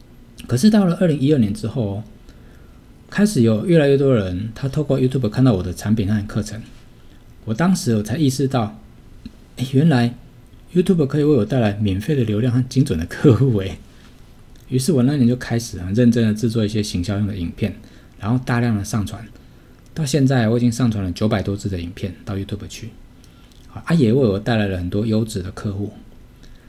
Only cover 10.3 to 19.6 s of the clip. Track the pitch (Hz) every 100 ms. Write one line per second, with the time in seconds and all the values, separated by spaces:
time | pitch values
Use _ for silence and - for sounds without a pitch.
10.3 | - - - - 170 180 180 135 147 147
11.3 | 143 104 135 107 104 107 92 - 151 110
12.3 | 104 123 120 127 131 135 82 85 - 151
13.3 | 104 135 107 92 82 - - - - -
14.3 | - - - - 127 131 143 120 147 117
15.3 | 123 - 117 113 95 87 104 120 117 110
16.3 | 104 117 113 104 110 104 90 87 101 104
17.3 | 101 85 - 104 - - - - - 101
18.3 | 127 127 120 120 104 98 110 98 - -
19.3 | - - -